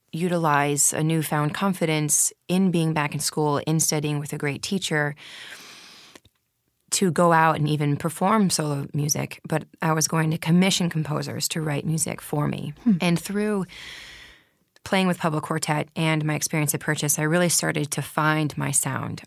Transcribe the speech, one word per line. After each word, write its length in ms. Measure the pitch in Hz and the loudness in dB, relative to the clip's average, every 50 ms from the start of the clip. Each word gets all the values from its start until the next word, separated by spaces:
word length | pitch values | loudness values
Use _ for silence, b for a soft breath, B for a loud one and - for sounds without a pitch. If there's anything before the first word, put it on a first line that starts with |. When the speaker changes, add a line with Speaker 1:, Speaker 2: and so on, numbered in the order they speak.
| _ _ - | _ _ -4
Speaker 1:
utilize 800 | 160 180 175 175 170 165 151 147 143 143 147 147 143 - - - | -2 0 0 0 2 2 4 4 4 4 2 2 2 2 2 2
a 100 | - 156 | 0 0
newfound 500 | 160 165 160 147 - 160 147 147 151 - | 2 2 0 0 0 0 0 0 0 -2
confidence 800 | - 196 196 180 - 170 160 156 151 151 147 - - - - - _ _ | 0 0 0 0 0 0 0 0 0 0 2 2 0 0 0 -4 _ _
in 240 | - 175 185 190 180 | 0 2 2 4 4
being 220 | 165 170 160 160 156 | 4 2 2 2 2
back 200 | 156 147 147 - | 0 0 -2 -2
in 60 | 147 | -4
school, 380 | - - - 156 151 147 143 - - | -4 -4 0 0 0 2 2 0 0
in 140 | 156 160 156 | 0 0 2
studying 360 | - - 160 151 151 147 147 | 2 2 0 0 0 -2 -2
with 140 | 147 147 - | -4 -4 -6
a 60 | 151 | -6
great 240 | 151 147 143 139 - | -4 -4 -4 -4 -4
teacher, 520 | - - 196 185 - - 160 151 147 143 147 B B B B B B B B B B B B B B B B B B B B B _ _ _ _ _ _ _ _ _ _ _ _ _ _ | -4 -4 -4 -2 -2 0 0 0 0 0 -4 B B B B B B B B B B B B B B B B B B B B B _ _ _ _ _ _ _ _ _ _ _ _ _ _
to 200 | - - 196 180 | -2 0 0 2
go 220 | 143 185 175 170 165 | 4 4 4 6 6
out 240 | 160 160 160 156 | 6 4 4 2
and 100 | 151 147 | 2 0
even 300 | 151 151 147 147 143 147 | 0 0 0 0 0 0
perform 520 | 147 - 160 - - 185 196 220 220 196 170 | 0 -2 -4 -2 0 0 2 4 4 4 2
solo 380 | - - 156 151 143 139 139 - - | 2 0 0 -2 -2 -4 -4 -4 -4
music, 480 | 143 147 151 - 139 139 - - - - | -2 -2 0 -2 -2 -4 -6 -8 -12 -6
but 200 | - 160 151 - - - - | -4 -4 -4 -4 -8 -8 -4
I 100 | - 160 | -2 0
was 160 | 160 156 160 | 2 2 2
going 240 | - 170 165 160 156 | 2 2 2 2 2
to 60 | 160 | 0
commission 520 | 165 - 160 170 180 190 196 - - 180 165 | 0 2 4 6 6 6 6 4 2 0 0
composers 600 | - 156 147 135 151 143 143 131 113 131 - - | 0 -2 -2 -2 -4 -4 -4 -6 -6 -6 -4 -4
to 120 | - 165 | -4 -4
write 240 | 156 156 143 - - | -2 -2 -2 -2 -2
music 360 | 156 160 156 - - - - | -2 -2 -2 -2 -4 -4 -8
for 260 | - - 151 147 147 | -8 -4 -2 -2 -2
me. 260 | 139 - - - 147 - - - | -2 -2 -4 -8 -10 -10 0 2
Speaker 2:
Hmm. 80 | 240 185 151 | 2 4 4
Speaker 1:
And 180 | 185 175 170 160 | 4 2 2 0
through 460 | - - 196 208 208 214 208 196 175 B B B B B B B B B B B B B B B B B B B _ _ _ _ - | 0 -2 -4 -2 -2 -2 -2 -2 -4 B B B B B B B B B B B B B B B B B B B _ _ _ _ -6
playing 220 | - 202 190 190 | -2 0 2 2
with 100 | 180 170 | 2 0
Public 260 | - - 165 151 151 - | 0 0 -2 -2 -2 -2
Quartet 460 | - 160 156 - - 151 151 - - - | -4 -4 -2 -2 -2 -2 -2 -2 -4 -4
and 260 | 170 160 160 160 156 151 | -2 0 0 2 0 0
my 120 | 156 151 | -2 -2
experience 380 | 151 - - 170 156 151 143 - | -2 -2 -2 0 0 0 0 -2
at 60 | 147 | -2
Purchase, 400 | - 156 147 - 151 147 - 160 | -2 -2 -2 0 0 -2 0 0
I 40 | 151 | 0
really 260 | 151 165 175 180 165 | 2 2 2 2 2
started 420 | - - 160 156 156 151 147 - | 2 0 0 0 -2 -2 -4 -4
to 100 | - 151 | -4 -6
find 560 | 139 - - 160 151 156 151 156 156 143 - | -6 -4 -2 0 2 2 2 2 0 -2 -2
my 140 | 151 139 139 | -2 -2 0
sound. 520 | 139 - - 139 127 117 - 160 156 - - | 0 0 0 -2 -4 -4 -6 -6 -8 -10 -8